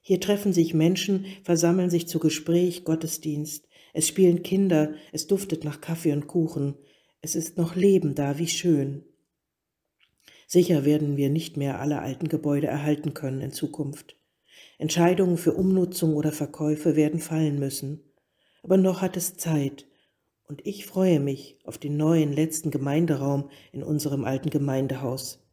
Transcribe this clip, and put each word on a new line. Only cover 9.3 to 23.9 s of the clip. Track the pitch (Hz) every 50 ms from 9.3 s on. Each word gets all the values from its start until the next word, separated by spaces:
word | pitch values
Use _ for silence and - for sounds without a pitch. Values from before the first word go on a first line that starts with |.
| _ _ _ _ _ _ _ _ _ _ _ _ _ _ _ _ _ _ _ - _ - _
Sicher | _ - 180 175 180 175 143 135
werden | 147 151 151 151 143 143
wir | 139 139 139
nicht | 147 160 165 - -
mehr | 147 139 139 127 90
alle | 131 147 151 110
alten | - 131 131 - 175
Gebäude | 151 160 156 - 147 143 143 151
erhalten | - 135 143 143 151 151 147 - 156 -
können | - - 131 135 135
in | - 135
Zukunft. | - - - 135 - - 143 139 151 - - - _ _ _ _ _ _ _ _ _ - - _ _
Entscheidungen | _ - 156 - 175 170 175 185 180 190 180 175
für | 165 - 165 -
Umnutzung | - 185 190 190 185 180 180 185 - 170 160 151
oder | 147 147 156
Verkäufe | 151 - 151 143 - - 151 151 151 151 151 170 143
werden | 156 151 151 151 165
fallen | 160 - 160 160 156 151 143
müssen. | 143 135 135 135 - 139 135 151 160 _ _ _ _ _ _ _ _ _ _ _ _
Aber | - 170 185
noch | 196 185 185 180 185
hat | 190 180 -
es | 185 170 - -
Zeit. | - - 165 160 147 139 135 - - - _ _ _ _ _ _ _ _ _ _ _ _
Und | - 147 - -
ich | 180 196 196 -
freue | - - 190 190 185 170 143
mich | 139 139 135 131 - - _ _ _
auf | - - -
den | - 143 147
neuen | 147 151 156 170 165 156 143
letzten | 143 151 156 160 160 - - 151
Gemeinderaum | 135 135 135 139 143 160 175 160 147 131 135 139 143 143 143 - - - - _
in | - 139
unserem | 143 -